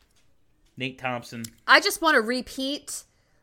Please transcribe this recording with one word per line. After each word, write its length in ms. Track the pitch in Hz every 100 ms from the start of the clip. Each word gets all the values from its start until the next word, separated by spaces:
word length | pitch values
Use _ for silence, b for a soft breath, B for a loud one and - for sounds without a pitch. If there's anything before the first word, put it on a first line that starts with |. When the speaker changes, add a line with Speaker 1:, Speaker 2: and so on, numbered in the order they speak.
| _ _ _ _ _ _ _ -
Speaker 1:
Nate 220 | 127 131
Thompson. 460 | 131 123 - 120 113 - -
Speaker 2:
I 140 | 277
just 200 | 392 -
wanna 180 | 320 285
repeat 840 | 220 254 240 - 269 285 - - - _ _ _